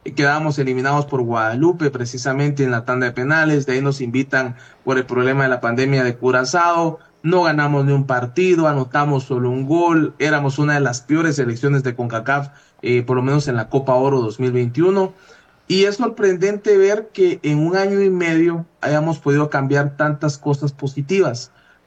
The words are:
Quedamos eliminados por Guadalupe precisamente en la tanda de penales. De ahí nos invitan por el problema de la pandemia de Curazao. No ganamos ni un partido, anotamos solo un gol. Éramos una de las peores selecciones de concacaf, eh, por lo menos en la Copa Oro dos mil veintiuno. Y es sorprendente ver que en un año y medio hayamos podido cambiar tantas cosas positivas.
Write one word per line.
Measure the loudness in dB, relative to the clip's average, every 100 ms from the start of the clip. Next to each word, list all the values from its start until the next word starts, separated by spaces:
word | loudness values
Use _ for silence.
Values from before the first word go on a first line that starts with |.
| -10 -2
Quedamos | 0 0 -2 -2
eliminados | -2 -2 0 0 -2
por | -2
Guadalupe | -2 -2 -2 0 0 2 -2
precisamente | -4 -8 -6 -4 -2 0 0 0
en |
la | -2
tanda | -2 -2 -2
de |
penales. | -2 -2 0 2 0 0
De |
ahí | -2
nos | -2 -2
invitan | -2 -2 -2 -2 -2 -8 -18 -10
por | -2 -2
el | 0
problema | 0 2 2
de | 0
la | 0
pandemia | -2 0 0 2
de | 0 0
Curazao. | 0 2 2 2 2 2 0 -4 _ _
No | 0 2
ganamos | 2 2 0 2 2
ni |
un | 2 0
partido, | -2 -2 0 2 4 2
anotamos | 0 -2 -2 0 -2
solo | -2 -2 -2
un | -2 0
gol. | 2 2 2 0 -2
Éramos | -2 0 0 0
una | 0
de | 0
las | 0 -4
peores | -2 0 0 0
selecciones | -2 -2 0 0
de | 0 -4
concacaf, | -4 -4 -2 -4 -4 -14 _ _
eh, | -2 0
por | 0 0
lo |
menos | 0 0 0
en | -4
la | -2
Copa | -2 0
Oro | 0 2 0
dos | -2 -4
mil | -2
veintiuno. | -2 -2 0 2 2 -2 -6 -20 -20 _ _ -4
Y | 2 2
es | 0
sorprendente | -4 0 0 2 0 0 2 4
ver | 4 2 -4
que | 0 2 2
en | 0 0 2
un | 2
año | 0 2
y | 2
medio | 2 2 2 2 0 -6 _
hayamos | -2 0 0 -2
podido | 0 0 0
cambiar | -2 0 0 0 -2
tantas | -2 -2 -4 -4
cosas | -2 -2 -2
positivas. | -6 -8 -6 -2 0 0 -2 -10 _ _ _